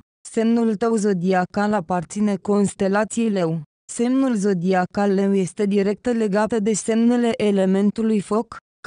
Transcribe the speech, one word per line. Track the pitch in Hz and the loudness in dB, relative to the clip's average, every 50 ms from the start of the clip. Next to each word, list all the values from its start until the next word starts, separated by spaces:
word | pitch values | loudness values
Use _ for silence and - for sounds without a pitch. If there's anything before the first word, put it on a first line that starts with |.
| - _ _ _ - - | -16 _ _ _ -18 -8
Semnul | - 233 220 226 233 233 233 226 214 | -4 -2 0 2 2 2 2 0 0
tău | 180 240 226 226 | 0 0 0 0
zodiacal | 214 196 214 196 175 175 190 185 180 180 - - 208 208 208 | 2 2 0 0 0 0 0 0 0 0 -2 -2 -2 -2 0
aparține | 214 202 160 - 180 180 156 - - 208 214 208 196 | -2 -2 -2 -2 -4 -4 -4 -6 -4 -2 -2 0 -2
constelației | - - 208 202 208 202 - - - 196 190 196 208 220 202 - 233 226 220 | -2 -2 0 2 2 2 0 0 -2 -2 0 0 0 -2 -2 -2 -2 -2 0
Leu. | 196 190 170 160 165 165 151 - _ _ _ - | 0 0 0 -2 -2 -4 -8 -12 _ _ _ -10
Semnul | - - 233 247 262 269 269 262 240 | -4 -2 -2 0 0 0 0 0 0
zodiacal | 202 190 208 196 175 170 190 185 180 180 - - 208 202 202 190 | 0 0 0 0 0 0 0 0 0 0 -2 -2 -2 0 2 2
Leu | 190 202 196 196 | 2 2 2 2
este | 196 185 165 - - 208 | 0 0 -2 -4 -4 -2
direct | 196 202 202 196 202 214 - - | 0 0 2 0 0 -2 -2 -2
legat | 247 240 226 214 208 180 214 214 208 240 226 | -2 -2 0 0 0 0 0 0 0 0 0
de | 196 226 | 0 0
semnele | 214 - - 226 220 226 233 233 247 240 240 226 - | -2 -2 -2 0 0 2 2 2 2 2 2 0 0
elementului | - 214 208 202 190 190 190 190 196 202 208 - 226 220 220 220 202 | 0 0 0 2 2 2 2 2 2 2 0 0 0 0 0 0 0
foc, | - - 208 220 240 - - - - _ _ _ - | 0 -2 -2 -4 -4 -4 -10 -20 -20 _ _ _ -4